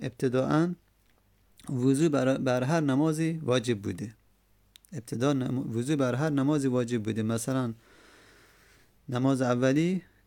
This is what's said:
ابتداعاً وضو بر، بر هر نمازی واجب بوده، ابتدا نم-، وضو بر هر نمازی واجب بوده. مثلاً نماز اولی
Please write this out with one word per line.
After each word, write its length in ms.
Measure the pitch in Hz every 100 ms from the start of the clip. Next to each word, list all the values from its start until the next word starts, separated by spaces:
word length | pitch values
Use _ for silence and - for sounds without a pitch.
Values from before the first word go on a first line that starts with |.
ابتداعاً 720 | 139 - 135 123 135 151 170 175 _ _ _ _ _ _ _ _ -
وضو 400 | 131 127 135 165
بر، 280 | 139 127 135
بر 260 | 131 123
هر 180 | 127 165
نمازی 580 | 147 131 156 156 160 160
واجب 380 | 143 123 113 110
بوده، 320 | 101 90 107 - _ _ _ _ _ - _
ابتدا 400 | 151 - 117 135
نم-، 420 | 139 127 127 - 113
وضو 200 | 123 156
بر 200 | 127 120
هر 140 | 156
نمازی 380 | 143 135 151 135
واجب 360 | 127 120 120
بوده. 200 | 107 110
مثلاً 500 | 110 113 - 131 123 113 _ - - - - - - _ _ _ _ _ -
نماز 320 | 123 131 135
اولی 600 | 127 123 131 139 170 185 - _